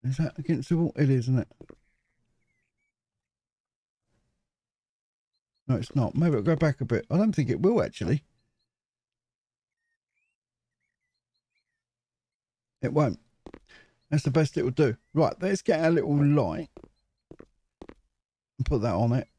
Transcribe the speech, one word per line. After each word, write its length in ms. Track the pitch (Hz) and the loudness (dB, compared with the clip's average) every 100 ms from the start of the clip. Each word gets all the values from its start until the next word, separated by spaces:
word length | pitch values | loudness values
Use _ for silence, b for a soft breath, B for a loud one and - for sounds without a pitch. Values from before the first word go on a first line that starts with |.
Is 120 | 123 131 | -4 -2
that 220 | 160 - | -4 -4
against 300 | 143 160 139 | -4 -2 0
the 80 | 170 | 0
wall? 160 | 170 - | 0 2
It 140 | 143 | 2
is, 140 | 135 | 2
isn't 160 | 120 131 | 2 0
it? 80 | - _ - - _ _ _ _ _ _ _ _ _ _ _ _ _ _ _ _ _ _ _ _ _ _ _ _ _ _ _ _ _ _ _ _ _ _ _ _ _ _ - | -2 _ -20 -20 _ _ _ _ _ _ _ _ _ _ _ _ _ _ _ _ _ _ _ _ _ _ _ _ _ _ _ _ _ _ _ _ _ _ _ _ _ _ -4
No, 100 | 127 | -4
it's 180 | 120 | -2
not. 200 | 143 117 | -2 -2
Maybe 160 | - 170 | 0 0
it'll 120 | 139 | 2
go 140 | 104 160 | 0 0
back 240 | 160 139 | 0 -2
a 40 | |
bit. 200 | 120 113 - | -2 -4 -2
I 80 | 165 | 0
don't 160 | 220 | 0
think 160 | 180 120 | 0 -2
it 100 | - | 0
will, 220 | 180 226 | 2 2
actually. 400 | - - 82 143 _ _ _ _ _ _ _ _ _ _ _ _ _ _ _ _ 932 932 _ 1077 1077 1077 _ _ _ _ _ _ _ _ _ _ _ _ _ _ _ _ _ _ _ _ _ _ _ _ | -2 -4 -2 -2 _ _ _ _ _ _ _ _ _ _ _ _ _ _ _ _ _ _ _ _ _ _ _ _ _ _ _ _ _ _ _ _ _ _ _ _ _ _ _ _ _ _ _ _ _ _
It 120 | 127 | -2
won't. 260 | 143 143 87 _ _ - - _ b b b _ | 0 0 -2 _ _ -20 -20 _ b b b _
That's 120 | 147 | 0
the 80 | 147 | 2
best 260 | 135 151 - | 2 0 0
it 60 | |
will 80 | 131 | -2
do. 260 | 127 143 113 _ | 2 0 0 _
Right, 220 | 143 151 - | 0 0 0
let's 220 | 185 196 | -4 -4
get 220 | - 165 | 0 2
our 60 | 165 | 4
little 260 | 170 - 143 | 2 2 2
light 460 | 143 147 104 78 - - - _ _ _ _ - - _ _ _ - - _ _ _ _ _ _ | 4 2 0 -4 -10 -16 -20 _ _ _ _ -20 -20 _ _ _ -20 -20 _ _ _ _ _ _
and 80 | |
put 160 | 131 139 | -2 0
that 120 | 110 | 0
on 180 | 92 117 | 0 0
it. 160 | 123 - | 0 -4